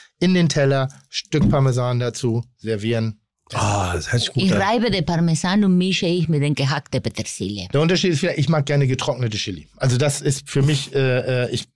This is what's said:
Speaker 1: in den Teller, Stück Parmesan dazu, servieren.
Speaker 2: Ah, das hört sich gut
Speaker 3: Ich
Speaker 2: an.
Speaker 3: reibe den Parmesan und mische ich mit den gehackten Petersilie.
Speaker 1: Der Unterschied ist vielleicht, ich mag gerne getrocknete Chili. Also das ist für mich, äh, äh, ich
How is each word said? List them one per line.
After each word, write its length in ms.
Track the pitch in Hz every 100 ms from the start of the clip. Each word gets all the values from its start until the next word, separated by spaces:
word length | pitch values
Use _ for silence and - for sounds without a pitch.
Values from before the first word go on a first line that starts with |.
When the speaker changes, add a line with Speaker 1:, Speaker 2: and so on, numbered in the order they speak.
| - _
Speaker 1:
in 160 | 180
den 140 | 180 170
Teller, 400 | 151 139 139 131 - _
Stück 400 | - - 156 -
Parmesan 520 | 147 135 123 123 123
dazu, 420 | 120 - 123 117 120 _
servieren. 600 | 110 110 110 117 113 107 _ _ _
Speaker 2:
Ah, 420 | 110 101 101 90
das 180 | 87 -
hört 100 | 123
sich 100 | -
gut 120 | -
Speaker 3:
Ich 80 | 190
Speaker 2:
an. 80 | 185
Speaker 3:
reibe 300 | 190 240 233
den 120 | 190
Parmesan 600 | 156 170 170 160 180 202
und 120 | 202 180
mische 300 | 185 185 180
ich 220 | 175 156
mit 120 | 151
den 140 | 143
gehackten 480 | 147 135 147 - 135
Petersilie. 640 | 117 - - - 95 104 92
Speaker 1:
Der 80 | 139
Unterschied 320 | 165 180 190
ist 80 | 151
vielleicht, 180 | 175 156
ich 100 | 135
mag 160 | 160
gerne 220 | 139 143 135
getrocknete 500 | 131 - 123 120 107
Chili. 300 | - 85 - -
Also 200 | 135 123
das 240 | 143 139
ist 280 | 147 135 -
für 140 | 139
mich, 320 | 139 147 -
äh, 520 | 139 131 127 127 127 123
äh, 40 |
ich 140 | 123 -